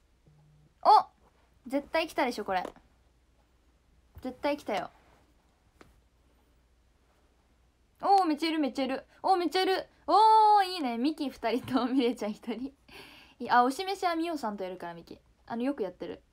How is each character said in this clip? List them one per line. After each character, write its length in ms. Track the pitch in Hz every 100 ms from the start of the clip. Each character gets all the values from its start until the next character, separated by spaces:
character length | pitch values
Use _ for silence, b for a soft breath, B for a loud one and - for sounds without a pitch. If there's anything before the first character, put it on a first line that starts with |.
| _ _ _ _ _ _ _ _
お！ 60 | - 427 - _ _ _ _ _ 240
絶 200 | 277 285
対 160 | 330 330
来 80 |
た 100 | -
で 80 | 262
し 80 | 240
ょ、 60 | 208
こ 80 |
れ。 120 | 185 - - _ _ _ _ _ _ _ _ _ _ _ _ _ -
絶 160 | 254 247
対 160 | 294 294
来 80 |
た 100 | -
よ。 160 | 196 - _ _ _ _ _ _ _ _ _ - _ _ _ _ _ _ _ _ _ _ _ _ _ _ _ _ _ _ _ _ -
お 220 | 339 392
ー、 20 |
め 120 | 349 294
っ 20 |
ち 60 |
ゃ 40 | 320
い 40 |
る、 60 | 320
め 100 | 269
っ 40 |
ち 60 | 262
ゃ 60 |
い 40 | 247
る。 160 | 269 - b
お 120 | 330
ー、 20 | 381
め 100 | 349
っ 20 |
ち 60 | 370
ゃ 60 |
い 40 | 381
る。 200 | 370 - b -
お 560 | 370 440 440 427 415
ー、 20 |
い 120 | 370 359
い 20 |
ね。 160 | 254 233
ミ 180 | 277
キ 140 | 311 269
二 220 | - 233
人 160 | 247 -
と 200 | 247 240
ミ 140 | 269
レ 100 | 233
イ 40 | 226
ち 80 |
ゃ 40 | 208
ん 20 |
一 120 | 208 -
人。 260 | 220 269 _ _ B B B B B
い、 100 | 240
あ、 140 | 240
推 60 | 247
し 140 | 269
飯 220 | 381 392 359
は 100 | 330
み 140 | 339
お 60 | 320
さ 140 | 220
ん 60 | 202
と 80 |
や 60 | 185
る 60 | 180
か 120 | 170
ら、 60 |
ミ 100 | 170
キ。 140 | - - _ _ -
あ 100 | 226
の、 60 |
よ 120 | 254
く 80 | 285
や 80 | 185
っ 20 |
て 140 | - -
る。 160 | - _